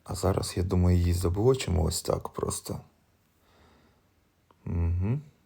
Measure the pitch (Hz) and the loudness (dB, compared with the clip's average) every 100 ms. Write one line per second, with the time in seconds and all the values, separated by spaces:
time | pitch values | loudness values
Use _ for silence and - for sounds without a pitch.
0 | - 95 92 98 - - 90 90 90 90 | -12 -2 0 0 -2 -4 0 4 4 4
1 | 87 87 87 92 120 131 - 85 80 - | 4 2 0 2 2 2 0 0 0 -2
2 | - - - - - - - - - _ | -2 -4 -4 -6 -6 -6 -8 -12 -12 _
3 | _ _ _ _ _ _ _ _ _ _ | _ _ _ _ _ _ _ _ _ _
4 | _ _ _ _ _ _ - 87 85 87 | _ _ _ _ _ _ -6 -2 0 0
5 | 98 143 143 _ | -2 -2 -6 _